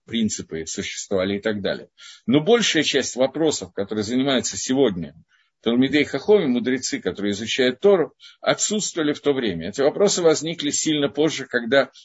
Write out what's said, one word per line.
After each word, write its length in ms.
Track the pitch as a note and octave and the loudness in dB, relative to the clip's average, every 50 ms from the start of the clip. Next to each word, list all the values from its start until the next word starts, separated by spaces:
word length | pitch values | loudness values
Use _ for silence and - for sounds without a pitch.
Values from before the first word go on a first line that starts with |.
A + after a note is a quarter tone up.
| _ | _
принципы 600 | - - A#2 A2+ G#2 - - F2+ - E2 D#2+ D#2+ | -8 -4 -2 -2 -2 -2 -4 -10 -8 -8 -8 -8
существовали 720 | - - - F#2+ - - - - - G2+ F#2+ F#2 G2 G2+ G2+ | -8 -8 -8 -8 -8 -8 -10 -8 -4 -2 0 0 0 -2 -2
и 40 | |
так 200 | - A2 G#2+ G#2 | -2 -4 -4 -2
далее. 280 | F#2+ F#2+ D2 B1+ - - _ _ - - - - _ | -2 -4 -4 -6 -8 -16 _ _ -20 -20 -20 -10 _
Но 160 | - A#2+ D3+ | 2 2 2
большая 420 | D3+ F3 A#3 A#3+ G#3 - - D#3+ C#3+ | 4 4 4 4 4 2 0 0 0
часть 320 | - - C#3 A#2+ - - | 0 0 0 0 -2 -2
вопросов, 560 | A#2 C3 C3 - D3 E3 D#3 - - - F2 _ | 0 -2 0 0 0 0 0 0 -2 -4 -8 _
которые 300 | - G2+ G#2 A2+ G#2+ G#2 | -8 -6 -4 -2 -4 -2
занимаются 540 | G2 A#2+ B2+ C3 C#3+ C3+ B2 A#2+ - - G2 | -2 0 0 0 2 0 0 0 -2 -6 -6
сегодня 580 | - - C3 C3+ C#3 A#2+ G2 E2+ E2 - - - - _ _ _ _ _ _ _ | -4 0 2 2 2 2 2 -2 -6 -10 -12 -18 -20 _ _ _ _ _ _ _
Талмидей 420 | - A2+ A#2 B2 C3 C3+ C3+ D3 C#3+ | -4 0 2 2 2 2 2 0 0
Хахомим, 480 | - - C#3 - - G#3 G#3 F3+ C#3 | 0 -2 -2 2 4 4 4 4 2
мудрецы, 480 | B2 B2 A2 B2 B2+ C3 - - - B2+ | 0 0 0 0 -2 -2 -4 -4 -6 -6
которые 320 | - F#2 F2 F#2+ G2+ G#2 | -4 -4 -4 -2 -2 -2
изучают 480 | G2+ G2 A2+ A2 - - C3 B2+ B2+ - | -2 -2 -4 -4 -2 0 0 0 0 2
Тору, 340 | - G3+ G3+ F3+ D3+ B2 _ _ - - - _ | 4 4 4 4 2 -2 _ _ -20 -20 -20 _
отсутствовали 720 | - - D3 - - - G3+ G#3+ - - - F3 D#3 D3 D3 | -2 -2 0 0 0 -2 -2 -2 -4 -4 -4 -2 -2 -2 -2
в 80 | - | -2
то 120 | - D3 C#3+ | 0 0 0
время. 360 | C3 B2 G#2+ F2+ E2 D#2+ F#2 | 0 0 -2 -2 -4 -6 -6
Эти 120 | G#2 - | -2 0
вопросы 400 | C#3 D3 D3+ - G3+ G3+ - - | 0 2 2 2 2 2 2 4
возникли 500 | F3 E3 D#3+ - C#3+ D#3+ E3+ D#3 D3 D3 | 4 4 4 2 0 -6 -6 -4 -4 -4
сильно 360 | C3+ - - D#3+ D#3 D3+ C#3+ C#3 | -2 -2 0 0 0 2 0 0
позже, 380 | - - D3+ D#3+ D#3 - C3 | 0 2 0 0 0 -2 -6
когда 440 | - - B2 A2+ A2+ C3 C#3 B2+ - - - - | -4 -4 -4 0 2 2 2 2 2 -2 -16 -20